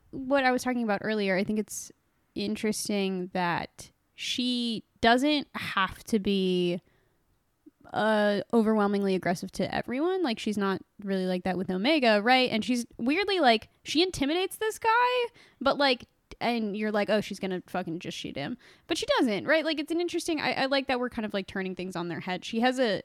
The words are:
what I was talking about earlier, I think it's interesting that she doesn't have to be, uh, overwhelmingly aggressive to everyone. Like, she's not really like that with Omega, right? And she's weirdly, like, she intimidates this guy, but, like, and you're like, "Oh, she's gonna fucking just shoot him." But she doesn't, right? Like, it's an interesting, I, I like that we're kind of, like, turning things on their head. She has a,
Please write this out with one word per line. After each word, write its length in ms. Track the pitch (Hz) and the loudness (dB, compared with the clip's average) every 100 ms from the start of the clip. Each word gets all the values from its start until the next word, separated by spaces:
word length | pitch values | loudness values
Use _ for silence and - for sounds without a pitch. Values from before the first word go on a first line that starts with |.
| _ | _
what 340 | 269 262 277 | -10 0 4
I 60 | 254 | 4
was 120 | 254 | 2
talking 200 | 254 247 | 0 -2
about 180 | 226 196 | 0 0
earlier, 320 | 214 214 196 185 | 0 0 2 2
I 80 | |
think 140 | 202 214 | 2 -2
it's 320 | 202 - - - _ _ _ | -2 -8 -12 -20 _ _ _
interesting 960 | - 202 214 214 - - 208 190 190 180 | -6 -4 -2 -2 -2 -2 0 0 -2 -4
that 580 | 185 175 156 - - - _ _ | -2 0 -2 -4 -12 -20 _ _
she 680 | - - - 247 240 240 220 - - | -12 -6 -2 -2 0 -2 -4 -8 2
doesn't 480 | 233 247 294 294 - | 6 6 6 2 -2
have 500 | - - 202 185 - | -8 -4 -2 -2 -4
to 140 | - 220 | -2 -2
be, 640 | 202 196 185 180 175 175 _ _ _ _ _ _ _ _ - _ - | 2 2 2 2 0 -2 _ _ _ _ _ _ _ _ -20 _ -8
uh, 480 | - 214 214 208 202 - | -2 2 2 2 0 2
overwhelmingly 640 | 233 214 220 202 202 196 | 2 4 4 2 2 2
aggressive 360 | 185 175 180 190 | 0 0 -2 -6
to 220 | - 185 | -4 -2
everyone. 480 | - - 247 339 381 | -2 -4 -2 0 0
Like, 160 | 294 220 | -2 -2
she's 200 | 220 208 | -2 0
not 240 | 196 190 - _ | 0 -2 -6 _
really 220 | 202 190 185 | -4 -2 0
like 180 | 185 | -2
that 120 | 190 180 | -2 -4
with 140 | 190 | -2
Omega, 500 | 185 233 320 240 208 | -2 2 4 4 4
right? 280 | 208 254 254 | 4 4 4
And 140 | 220 | 0
she's 220 | 220 247 233 - | 0 -2 -4 -4
weirdly, 420 | 233 320 415 381 | -2 0 0 4
like, 280 | 262 220 - _ | 6 4 0 _
she 200 | - 285 | -4 0
intimidates 540 | 370 - 277 339 370 - | 0 0 0 0 -2 -4
this 200 | 440 - | -6 -2
guy, 360 | 453 453 494 494 480 - - - | 0 2 2 0 -2 -8 -20 -2
but, 180 | 262 - | 0 2
like, 260 | 277 254 - _ _ - | 2 0 -4 _ _ -6
and 320 | 226 240 214 | -2 -2 -2
you're 180 | 208 214 | -2 0
like, 180 | 208 202 | 0 2
"Oh, 100 | 208 | 0
she's 180 | - 196 | 0 -6
gonna 240 | 190 180 - | -4 -6 -4
fucking 320 | 180 185 165 | -6 -4 -6
just 180 | 160 - | -8 -10
shoot 180 | 151 | -10
him." 220 | - 143 247 - - - | -8 -6 -8 -14 -20 -6
But 100 | - | -4
she 80 | 440 523 | 0 2
doesn't, 280 | 262 196 - | 2 0 2
right? 160 | 320 | 0
Like, 160 | 302 302 | 2 -4
it's 140 | 294 | -2
an 80 | 339 | -2
interesting, 400 | 349 339 - 208 | -2 -4 -4 -2
I, 120 | - | -2
I 140 | - 262 | -2 0
like 200 | 277 262 | 0 0
that 120 | 247 | -2
we're 120 | 247 | -2
kind 160 | - 214 | -6 -4
of, 80 | |
like, 120 | 202 185 | -4 -6
turning 280 | 196 185 | -6 -6
things 220 | 185 185 175 | -6 -8 -6
on 120 | 175 | -6
their 120 | 165 | -6
head. 260 | 185 180 - | -6 -8 -4
She 140 | 226 | 0
has 180 | 254 254 | 0 2
a, 240 | 240 185 | 0 0